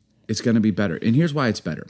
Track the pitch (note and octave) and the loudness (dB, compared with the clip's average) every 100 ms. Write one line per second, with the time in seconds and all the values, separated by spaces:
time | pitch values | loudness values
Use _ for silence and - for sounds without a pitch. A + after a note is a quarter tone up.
0 | _ _ - A2 A#2+ A2+ G#2+ G2 G2+ - | _ _ -8 -2 2 2 2 0 -2 -2
1 | A2+ B2+ E3 C#3+ B2 - - D2+ | 0 2 2 0 -2 -2 -6 -8